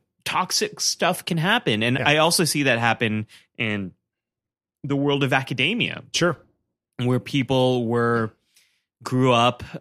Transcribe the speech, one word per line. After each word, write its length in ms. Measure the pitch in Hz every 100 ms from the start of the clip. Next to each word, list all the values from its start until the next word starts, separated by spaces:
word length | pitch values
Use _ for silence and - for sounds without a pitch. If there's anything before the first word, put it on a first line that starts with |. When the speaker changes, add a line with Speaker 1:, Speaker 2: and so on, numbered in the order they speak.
| _ _ -
Speaker 1:
toxic 540 | 160 185 - 214 -
stuff 460 | - - 175 175 -
can 120 | 170
happen. 440 | 175 233 147 107
And 160 | 117 127
Speaker 2:
Yeah. 100 | 127
Speaker 1:
I 80 | 151
also 260 | 160 170
see 200 | 160 151
that 140 | 135 117
happen 460 | 117 113 113 107 110 - _ -
in 340 | 113 104 95 - _ _ _ _ _ _ _ _
the 120 | 139 139
world 280 | 143 143
of 100 | 135
academia. 720 | 135 127 120 143 233 92 82 -
Speaker 2:
Sure. 240 | - 170 - _ _ _ _ _ -
Speaker 1:
Where 220 | 123 127
people 680 | - 143 123 131 127 127 113
were, 440 | 120 117 117 110 - _ _ _ _ _ _
grew 300 | - 127 131
up, 300 | 117 120 123 - -